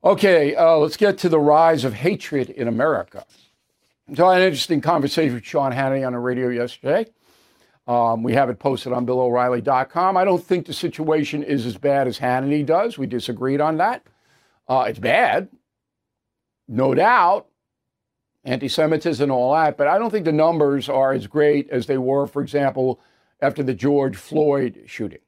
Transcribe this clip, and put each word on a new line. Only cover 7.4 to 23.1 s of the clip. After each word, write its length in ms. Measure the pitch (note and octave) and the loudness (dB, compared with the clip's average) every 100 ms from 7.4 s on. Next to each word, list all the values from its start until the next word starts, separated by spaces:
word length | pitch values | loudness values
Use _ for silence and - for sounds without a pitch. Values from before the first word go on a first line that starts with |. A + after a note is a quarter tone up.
| _ _ _ _ - | _ _ _ _ -4
Um, 360 | A#2+ A#2 A2+ | 0 0 0
we 100 | A2+ | 0
have 160 | A#2+ C3+ | 0 0
it 100 | G#2+ | 0
posted 360 | C#3+ C3+ - | -4 -4 -4
on 100 | B2 | -4
Bill 160 | B2 B2+ | -2 0
O'Reilly 400 | B2+ A#2+ B2 B2 | 0 0 0 -2
dot 300 | B2 C3 C3 | 0 -2 -2
com. 260 | E3 F#3 F#3+ | -2 0 2
I 80 | |
don't 180 | F#3+ F3+ | 2 0
think 220 | F3+ F3+ | 0 -4
the 80 | - | -4
situation 720 | D#3 E3+ - D#3 D#3 C#3+ D3+ | -8 -8 -6 -2 0 0 -6
is 240 | C#3+ C#3 A#2 | -4 -4 -4
as 100 | G#2 | -4
bad 320 | - C#3 C3 | -2 0 0
as 100 | A2 | -2
Hannity 460 | B2+ B2+ C3+ D3+ | -2 -2 0 -2
does. 320 | C#3 D#3+ A3+ A3+ | 0 0 0 -4
We 100 | C3 | -6
disagreed 540 | A#2+ - A2+ B2+ C#3 | -6 -6 -6 -2 0
on 160 | D3+ D#3 | 0 0
that. 300 | F#3 - _ _ _ _ _ _ _ | -2 -2 _ _ _ _ _ _ _
Uh, 200 | C3 A2+ | -2 -2
it's 100 | G#2+ | -4
bad, 500 | G2+ D#3 - A#2+ F#3+ _ _ _ _ _ _ _ _ _ _ _ _ | 0 2 2 0 -4 _ _ _ _ _ _ _ _ _ _ _ _
no 280 | A2+ C3 | -2 0
doubt, 540 | C3+ G3 A#3+ F3 G3 - _ _ _ _ _ _ _ _ _ | 4 4 4 4 0 -4 _ _ _ _ _ _ _ _ _
anti-Semitism 800 | C3+ B2 C3+ - D#3 D#3 E3+ C3+ | -8 -6 -4 -2 0 0 -2 -2
and 80 | C#3 | 0
all 200 | C3 B2+ | 0 0
that, 240 | D3+ D#3 D3 | 2 0 0
but 100 | D3 | 0
I 120 | F3+ | 0
don't 120 | A3+ | 0
think 140 | G#3+ | -2
the 80 | E3 | -2
numbers 560 | D3+ D#3 E3 D3 C#3 B2+ | 2 2 2 2 0 -2
are 240 | C3 C3+ | 0 0
as 140 | C3+ G#2 | 0 -4
great 420 | D3+ D3 D3 C#3 | 0 2 2 0
as 180 | C3 A#2 | -6 -2
they 120 | C3+ | -2
were, 280 | B2+ C#3 C#3 | 0 -2 -2
for 140 | C#3+ | -6
example, 600 | C#3 C#3+ C#3 - C3 A#2+ _ | -4 -2 -2 0 -2 -4 _